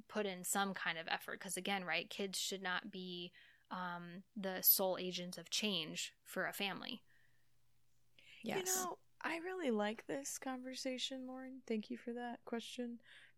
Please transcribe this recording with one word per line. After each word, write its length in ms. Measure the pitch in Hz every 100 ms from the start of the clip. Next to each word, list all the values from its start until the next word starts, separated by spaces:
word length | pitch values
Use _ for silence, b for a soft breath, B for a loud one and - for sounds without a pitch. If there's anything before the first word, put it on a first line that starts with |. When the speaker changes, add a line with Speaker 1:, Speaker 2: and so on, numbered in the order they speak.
| -
Speaker 1:
put 200 | 214 208
in 160 | 185
some 320 | 180 202 196 185
kind 240 | - 165
of 80 | 165
effort. 320 | 180 - -
'Cause 180 | 202 175
again, 260 | 185 196
right, 240 | 180 160 170
kids 300 | - 202 180
should 240 | - 190
not 300 | 190 180 -
be, 400 | 190 185 175 175 B B B B
um, 520 | 185 180 175 175 175 - -
the 260 | 190 185
sole 380 | - - 190 180
agents 400 | 180 180 175 180
of 100 | 165
change 640 | - 214 185 156 175 - - -
for 200 | - 165
a 80 |
family. 480 | - 202 180 - - - b b b b b - - - - - - B B
Speaker 2:
Yes. 160 | 233 392
Speaker 3:
You 60 | 370 370 359
know, 120 | - - -
I 160 | 262 330
really 340 | 339 370 311
like 340 | 214 208 220 -
this 320 | 285 277 -
conversation, 880 | 269 254 254 254 262 254 - 262 254
Lauren. 340 | 254 262 262 -
Thank 240 | 220 208
you 80 | 240
for 160 | -
that 300 | 240 240 240 -
question. 540 | 233 226 - 240 240 B B B